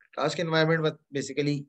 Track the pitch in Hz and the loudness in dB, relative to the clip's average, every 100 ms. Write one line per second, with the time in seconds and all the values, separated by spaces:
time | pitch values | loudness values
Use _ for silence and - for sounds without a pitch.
0 | _ - 147 185 165 160 160 165 156 151 | _ -4 -4 -2 0 2 4 2 0 -4
1 | _ 139 131 139 143 143 | _ -8 -6 -2 0 -2